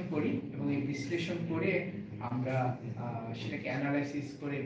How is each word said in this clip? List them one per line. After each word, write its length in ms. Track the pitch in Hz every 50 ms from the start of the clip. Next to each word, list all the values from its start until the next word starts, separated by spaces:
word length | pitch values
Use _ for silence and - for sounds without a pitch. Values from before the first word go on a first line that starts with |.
| - -
করি 300 | 160 151 147 - - - - - 135
এবং 220 | 135 143 143 143
এই 60 | 139
বিশ্লেষণ 540 | 139 143 143 - - - 170 170 170 - 175 165 165 165
করে 420 | 160 180 196 196 180 170 - - - - - - - -
আমরা, 560 | - 120 127 127 123 127 131 127 127 127 123 - 117 113 -
আহ, 380 | - 120 120 120 117 113 113 113
সেটাকে 340 | - 104 104 - - 107 -
অ্যানালাইসিস 680 | 127 139 143 139 143 143 139 - - 143 131 - - -
করে 220 | 147 143 139 139 127